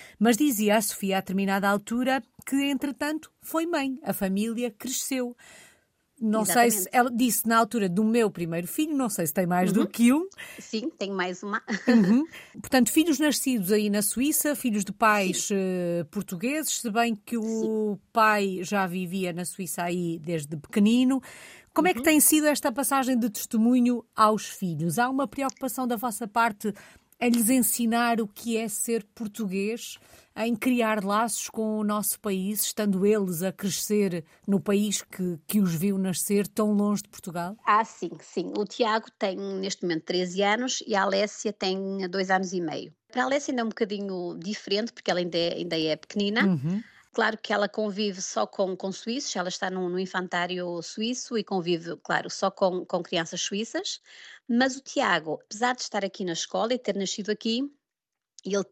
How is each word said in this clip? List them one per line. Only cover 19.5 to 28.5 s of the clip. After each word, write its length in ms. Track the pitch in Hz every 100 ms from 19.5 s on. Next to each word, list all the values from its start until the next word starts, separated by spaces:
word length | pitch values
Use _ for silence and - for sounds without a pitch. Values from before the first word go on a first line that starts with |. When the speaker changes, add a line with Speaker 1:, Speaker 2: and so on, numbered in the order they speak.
| - 175 -
Speaker 1:
aí 340 | 175 180 175 165
desde 320 | 151 165 147 156
pequenino. 640 | - 220 208 240 254 269 - - - - _
Como 160 | - 330
é 20 |
que 60 | 240
Speaker 2:
Uhum. 60 | 302
Speaker 1:
tem 140 | 302
sido 260 | - 311 302
esta 240 | 285 294
passagem 460 | 240 269 269 254 254
de 100 | 226
testemunho 760 | - - 226 226 254 240 240 - -
aos 300 | 214 214 -
filhos? 520 | - 185 151 170 156
Há 120 | 247
uma 180 | 269 277
preocupação 580 | - 269 - 262 262 254
da 120 | 233
vossa 280 | 247 208 220
parte 480 | 233 233 208 208 202 - - _ _
em 100 | 247
lhes 200 | 240 220
ensinar 720 | 262 226 - 233 233 240 233
o 60 | 208
que 300 | - 233